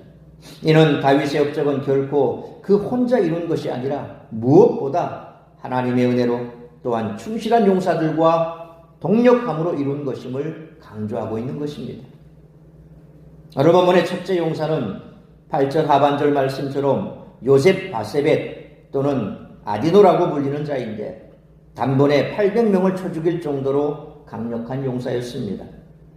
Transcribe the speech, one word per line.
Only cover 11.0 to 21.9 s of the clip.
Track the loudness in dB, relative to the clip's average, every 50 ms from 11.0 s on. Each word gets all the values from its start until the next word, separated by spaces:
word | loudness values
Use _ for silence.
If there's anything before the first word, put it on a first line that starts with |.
| -8 -6 -6 -6 -6 -6 -6 -6
있는 | -6 -8 -8 -8
것입니다. | -8 -8 -8 -10 -12 -12 -12 -14 -16 -20 -20 -20 -20 -20 -20 -20 -20 -20 -20 -20 -20 -20 -20 -20 -20 -20 -20 -20 -20 -20 -20 -20 -20 -20 -20 -20 -20 -6 -2
오늘 | 2 4 6
본문의 | 6 6 6 6 4 4 4
첫째 | 2 -2 -6 -4 -4 -2 -2
용사는 | -2 -2 -4 -4 -4 -2 -2 -2 -4 -6 -8 -10 -14 -20 -20 -20 -20 -20 -20 -20 _ -4
팔 | -2 0 0 0
절 | 0 0 2 4
하반절 | 4 4 4 4 2 2 0 0
말씀처럼 | 2 2 0 -2 -2 -4 -6 -6 -4 -2 0 0 0 0 -2 -6 -10 -14 -18 -20 -18 -4 2
요셉 | 4 4 6 6 4 4 2 -2 -8
바세벳 | -8 -8 -6 -4 -2 0 2 2 2 0 -2 -6 -12 -14 -18 -20 -20 -20 -12 -6
또는 | -4 -2 -2 0 -2 -2 -4 -6 -8 -12 -16 -20 -20 -14 -8
아디노라고 | -6 -4 -2 0 4 6 6 8 6 6 4 2 -2
불리는 | -2 -2 -4 -4 -4 -6 -6
자인데, | -6 -6 -6 -6 -8 -8 -10 -10 -10 -12 -14 -18 -20 -20 -20 _ _ _ _ _ _ -8
단번에 | -6 -2 0